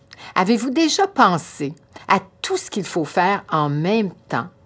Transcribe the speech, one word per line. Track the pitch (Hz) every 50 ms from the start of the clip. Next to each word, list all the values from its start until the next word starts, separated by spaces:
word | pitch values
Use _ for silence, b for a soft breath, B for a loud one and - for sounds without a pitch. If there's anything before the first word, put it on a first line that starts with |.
| _ - B B B B B
Avez-vous | 180 185 185 240 214 226 269
déjà | 247 320 330 302 - - 392
pensé | 381 - - 240 190 175 151 - - - - 147 139 156 - _ _ - B B
à | B 190 190 - - _ _
tout | - - 381
ce | 359 - -
qu'il | - 214 175
faut | - - 175 151
faire | 139 - 185 175 185 202 185 - -
en | - 156 151
même | 147 143 151 156 180 214 233 214 180 - - _ -
temps | - 120 131 185 - _ _